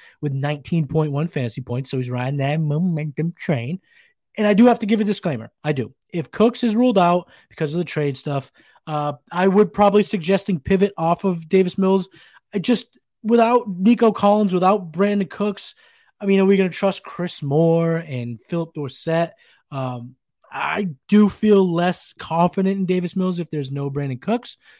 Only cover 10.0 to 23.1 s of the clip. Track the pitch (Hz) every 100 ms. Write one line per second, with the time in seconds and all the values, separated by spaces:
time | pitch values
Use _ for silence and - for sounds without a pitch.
10 | 202 202 156 190 - 175 - 190 196 196
11 | 165 175 196 170 160 190 180 - 190 190
12 | 185 - - _ _ 208 165 240 - _
13 | _ _ 214 233 226 240 214 180 190 240
14 | 233 - 202 208 208 180 185 208 175 156
15 | 202 208 190 - 208 196 - - _ _
16 | _ - 202 196 190 196 185 - 196 185
17 | - - 175 - 143 147 165 165 165 165
18 | 165 131 120 117 - 170 165 - 139 -
19 | - 165 170 _ _ _ _ 139 131 123
20 | 123 127 _ _ _ - 147 160 202 143
21 | - 208 208 - 214 202 190 170 175 175
22 | - - - 165 175 - 190 196 180 180
23 | 175